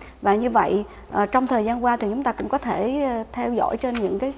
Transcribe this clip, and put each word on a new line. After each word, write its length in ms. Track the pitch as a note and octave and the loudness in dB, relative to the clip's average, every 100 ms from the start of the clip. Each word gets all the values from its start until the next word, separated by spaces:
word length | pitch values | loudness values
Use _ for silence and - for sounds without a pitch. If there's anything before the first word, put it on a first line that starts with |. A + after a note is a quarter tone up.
| - - | -20 -4
Và 120 | G3+ | 2
như 160 | G#3 B3 | 2 4
vậy, 340 | A3+ E3+ F#3+ G#3 - - | 4 4 2 -2 -10 -6
ờ, 160 | - G3+ | -2 2
trong 200 | B3+ B3+ | 2 2
thời 180 | B3 | 2
gian 200 | G#3+ A#3 | 0 0
qua 120 | A#3+ A#3+ | 0 2
thì 120 | G#3+ | 0
chúng 140 | A3+ | -2
ta 100 | C#4 | -2
cũng 160 | E4 - | -2 -2
có 100 | - | -2
thể, 460 | A#3+ E3+ G#3 C#4 | -2 -2 0 0
ờ, 200 | C#4 A#3 A3 | 0 -2 -4
theo 220 | - A#3+ | -4 -2
dõi 220 | A#3 - A#3 | 0 0 0
trên 180 | C4 | -2
những 240 | A#3+ G#3 F3 | -2 -2 0
cái 160 | C4 | -2